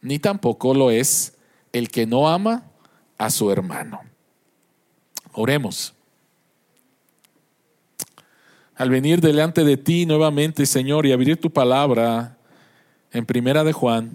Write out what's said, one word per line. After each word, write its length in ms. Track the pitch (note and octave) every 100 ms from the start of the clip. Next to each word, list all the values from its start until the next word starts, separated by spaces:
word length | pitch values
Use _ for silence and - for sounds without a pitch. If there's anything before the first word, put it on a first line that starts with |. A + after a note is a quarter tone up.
ni 180 | C3 D3
tampoco 540 | G3+ G3+ A#2+ A2+ B2+
lo 180 | C3+ C3
es 440 | A2+ C3+ - - _ _ _ _
el 160 | A#2+ A#2
que 180 | - A2+
no 220 | B2 D3+
ama 380 | E3+ G#3 A#2+ - _ _ _ _ _
a 120 | A2
su 200 | - G#2
hermano. 500 | G2 F#2 - D#2 - - _ _ _ _ _ _ _ _ _ _ - -
Oremos. 640 | - A2+ D3 A#2+ - - _ _ _ _ _ _ _ _ _ _ _ _ _ _ _ _ _ _ _ _ _ - _ _ _ _ _ _ -
Al 140 | C3
venir 320 | C3 C#3 F3
delante 420 | D#3+ D3 D#3+ E3+
de 140 | D3+ C3+
ti 280 | C#3+ E3+ E3+
nuevamente, 600 | D3+ D#3 D3 D#3 D#3 C#3
Señor, 400 | D3 C3 D3 C#3+
y 80 |
abrir 260 | B2+ C3 E3
tu 120 | F3
palabra 880 | D3+ B2+ B2+ C#3+ A#2 A#2 A2+ A#2+ B2 _ _ _ _ _ _ _
en 120 | A#2+ A2+
Primera 380 | B2 B2 D3
de 80 | D#3
Juan 400 | D#3 B2+ A2+ A2+